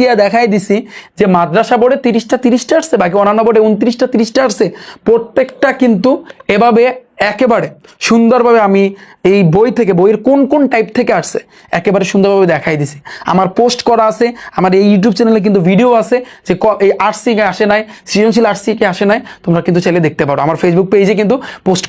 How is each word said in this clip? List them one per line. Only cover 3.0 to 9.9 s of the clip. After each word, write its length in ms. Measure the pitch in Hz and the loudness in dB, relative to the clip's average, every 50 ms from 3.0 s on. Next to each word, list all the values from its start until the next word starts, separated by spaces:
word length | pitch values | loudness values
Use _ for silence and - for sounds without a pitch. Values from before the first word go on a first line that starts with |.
| 185 | 0
বাকি 120 | 180 170 202 | 0 0 0
অন্যান্য 200 | 202 202 214 220 226 | 0 2 2 0 2
বোর্ডে 140 | 233 220 220 220 | 2 2 2 2
ঊনত্রিশটা 400 | 220 214 208 214 247 240 - 262 247 - | 2 0 0 0 -2 -2 -2 -2 -2 0
তিরিশটা 260 | 214 226 220 - 262 262 240 | -2 -2 0 0 0 0 0
আসছে। 160 | - - 214 165 - - - - - - - | 0 -2 -2 -4 -4 -8 -20 -20 -18 -6 0
প্রত্যেকটা 600 | 214 226 226 226 - - 269 254 262 - - - 269 262 - | 0 0 0 0 -2 -2 -2 -2 -4 -4 -2 -2 -2 0 0
কিন্তু 300 | 254 247 220 180 180 254 285 349 - - - - - - 196 | 0 0 0 2 0 0 0 -2 -4 -12 -20 -12 -6 -4 0
এভাবে 280 | 208 226 240 220 233 240 254 254 - - _ _ - 202 208 202 | 0 2 2 2 2 2 2 0 -4 -12 _ _ -4 -4 -4 -2
একেবারে 360 | - 262 233 233 196 151 151 - - _ - - - - - | 0 0 0 0 0 -2 -4 -10 -16 _ -20 -16 -8 -2 0
সুন্দরভাবে 520 | 226 233 233 226 254 247 233 240 233 226 208 196 | 2 2 4 4 2 2 2 2 2 2 2 2
আমি 140 | 196 196 196 190 196 - - - - _ - 185 196 | 2 2 2 0 -2 -6 -20 -20 -10 _ 0 2 2
এই 80 | 202 190 160 156 | 4 2 2 2
বই 140 | 196 226 254 - 240 | 2 2 0 0 0
থেকে, 140 | 226 185 | 0 0